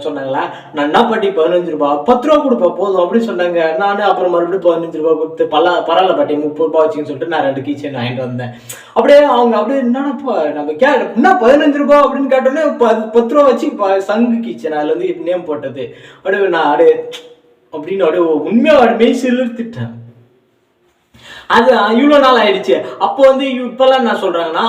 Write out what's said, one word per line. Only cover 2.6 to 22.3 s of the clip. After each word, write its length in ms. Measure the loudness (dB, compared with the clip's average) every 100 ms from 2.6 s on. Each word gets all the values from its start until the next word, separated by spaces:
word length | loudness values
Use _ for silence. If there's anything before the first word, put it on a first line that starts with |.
| 0 0
போதும் 240 | -2 0
அப்படின்னு 260 | 0 0 -2
சொன்னாங்க. 320 | -2 -2 0 -2 -2
நானு 200 | -2 0 0
அப்புறம் 240 | 0 0
மறுபடியும் 300 | 0 -2 0
பதினஞ்சு 360 | 0 0 -4 -2
ரூபா 120 | -2 0
கொடுத்து, 240 | -2 -4 -2
பல, 220 | 0 0 0 0
பரவாயில்ல 280 | 2 2 0
பாட்டி, 180 | -2 -2
முப்பது 260 | -4 -2 0
ரூபா 120 | 2
வச்சுன்னு 260 | 0 -2 -8
சொல்லிட்டு 240 | -8 -6
நான் 120 | -2 -2
ரெண்டு 160 | -4 -6
கீ 80 |
செயின் 240 | -8 -8 -8
வாங்கிட்டு 280 | -8 -6 -8
வந்தேன். 260 | -8 -10 -12 -18 -20 -6 0
அப்படியே 240 | 6 6 6
அவங்க 200 | 2 2 0
அப்படியே, 240 | 0 -2
என்னப்பா 500 | 0 -2 -4 -6 -4 -2 -2 -4
நம்ம 180 | -6 0
கே-, 160 | 2 2 0 2
என்ன 180 | 2 4
பதினஞ்சு 360 | 4 4 4 2
ரூபா 160 | 4 4
அப்படின்னு 280 | 4 0 0
கேட்டோன்னே 320 | 0 0 0 -2 0
ப-, 180 | 0 0 0 0
பத்து 180 | 2
ரூபா 100 | 4 4
வச்சு 180 | 2 -2 -2
ப-, 100 | 0 0 0
சங்கு 300 | 0 0 0 -4
கீ 80 |
செயின், 240 | -8 -6 -4
அதுல 160 | -2 -2
வந்து 320 | -4 -6 -4
நேம் 200 | -4 -4
போட்டது. 340 | -8 -8 -10 -12 -14 -20 -10
அப்படியே 340 | -4 0 0 0
நான் 140 | 2
அப்படியே 240 | 4 4 4 -2 -12 -16 _ _ _ _
அப்படின்னு 340 | -12 -6 -2 0
அப்படியே 180 | 2 0 0 0
உண்மையா 260 | 0 4 4
அப்படியே 220 | 4 2
மெய் 180 | 0 0
சிலிர்த்துட்டேன். 720 | -2 -2 -2 -6 -10 -10 -12 -12 -20 -20 _ _ _ _ _ _ _ _ _ _ -20 -14 0
அது 200 | 2 4 4
இவ்வளோ 420 | 2 2 4 6
நாள் 280 | 6